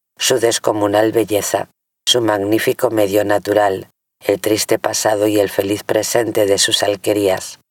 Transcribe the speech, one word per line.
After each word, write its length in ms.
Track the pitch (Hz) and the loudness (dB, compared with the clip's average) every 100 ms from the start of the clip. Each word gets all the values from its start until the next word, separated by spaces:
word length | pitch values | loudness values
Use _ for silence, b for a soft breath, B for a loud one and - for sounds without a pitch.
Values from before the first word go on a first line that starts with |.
| _ - | _ -6
su 220 | - 131 | 0 2
descomunal 720 | 117 - - 107 104 101 110 | 0 0 -2 0 0 2 2
belleza, 580 | 113 101 104 - 101 - _ _ _ - | 2 0 -2 -2 -4 -6 _ _ _ 0
su 140 | 123 | 0
magnífico 680 | 110 104 101 110 131 123 123 | 2 0 0 0 0 -2 0
medio 340 | 110 101 104 | 0 2 2
natural, 640 | 101 104 98 104 101 95 - _ _ _ - | 2 0 0 2 2 -2 -8 _ _ _ -4
el 160 | 202 | -2
triste 380 | 107 104 - 110 | 0 -2 0 -2
pasado 480 | 110 107 107 104 107 | -2 -2 -2 0 0
y 100 | 104 | 2
el 100 | 98 | 0
feliz 340 | - 101 104 | -2 -4 -4
presente 640 | - 110 101 120 110 110 101 | -2 -2 0 -2 0 0 0
de 100 | 98 | 2
sus 240 | - - | 0 0
alquerías. 800 | 104 101 - 104 98 95 - - _ | -2 -2 -2 0 0 0 -6 -18 _